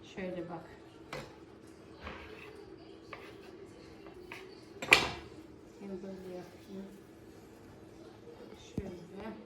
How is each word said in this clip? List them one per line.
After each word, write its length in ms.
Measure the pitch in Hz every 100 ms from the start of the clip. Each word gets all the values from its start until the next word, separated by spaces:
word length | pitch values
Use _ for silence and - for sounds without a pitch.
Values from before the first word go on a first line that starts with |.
| 175
Şöyle 340 | 214 185 175 170
bak. 140 | 165 - - - - - - - - - - - - - - - - - - - - - - - - - - - - 381 - - - - - - - - - - - - - - - - - - - - - - -
Ben 80 | 196
böyle 480 | 185 190 185 185 180
yapayım. 500 | - - - 196 196 - - - - - - - - - - - - - 160 - - - - -
Şöyle. 560 | 190 175 170 190 214 202